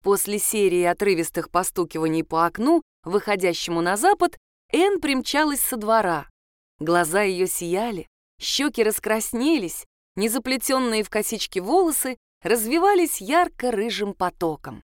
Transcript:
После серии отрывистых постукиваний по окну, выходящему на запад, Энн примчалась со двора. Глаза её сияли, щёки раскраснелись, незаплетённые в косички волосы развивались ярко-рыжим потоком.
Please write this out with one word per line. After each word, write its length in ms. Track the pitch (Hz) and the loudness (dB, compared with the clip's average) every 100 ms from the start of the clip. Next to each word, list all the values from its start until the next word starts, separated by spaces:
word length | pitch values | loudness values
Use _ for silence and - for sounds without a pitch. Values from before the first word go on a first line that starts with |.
После 360 | 196 196 - 208 | 2 0 0 -2
серии 460 | - 220 196 180 | -2 2 2 4
отрывистых 640 | 175 180 208 170 160 - 160 | 2 2 2 2 0 -4 -2
постукиваний 720 | 175 185 - 170 160 160 160 | -2 -2 -4 -4 -2 -2 -2
по 220 | 156 160 170 | -2 0 0
окну, 360 | 180 247 339 - _ | 0 2 2 0 _
выходящему 760 | 160 196 208 202 180 170 - 170 | -4 -2 0 0 0 -2 -4 -2
на 160 | 175 202 | 0 2
запад, 400 | 349 403 349 - _ _ _ | 2 4 0 -2 _ _ _
Энн 280 | 294 392 381 | 2 2 0
примчалась 600 | 302 262 233 285 302 285 | -2 -2 0 0 0 0
со 160 | - 240 | -4 -4
двора. 520 | 208 226 196 160 - _ _ _ _ _ | 0 2 2 -4 -8 _ _ _ _ _
Глаза 420 | 156 175 160 185 | 0 2 2 2
её 240 | 208 180 185 | 0 0 -2
сияли, 640 | - 175 185 233 190 - _ _ _ | -2 -4 -2 -2 -6 -12 _ _ _
щёки 400 | - - 294 - | -6 -2 -2 2
раскраснелись, 1040 | 214 - - 220 214 233 277 311 175 - - _ _ - | 0 0 -2 -2 -2 -2 2 2 -2 -10 -16 _ _ -4
незаплетённые 880 | 214 247 254 262 - 262 247 220 | -2 -2 -2 -4 0 0 0 -2
в 60 | 208 | -2
косички 500 | 214 208 214 - 190 | -4 -4 -6 -6 -6
волосы 560 | 185 339 339 - 262 247 _ _ | 0 2 2 0 -4 -8 _ _
развивались 760 | - 233 220 320 392 403 330 - | 0 0 2 2 4 4 2 -2
ярко-рыжим 920 | 196 320 349 - 247 214 226 190 202 | 0 2 2 -2 -2 -2 -2 -2 -4
потоком. 680 | 185 180 - 170 151 - 110 | -2 -6 -2 -4 -4 -10 -16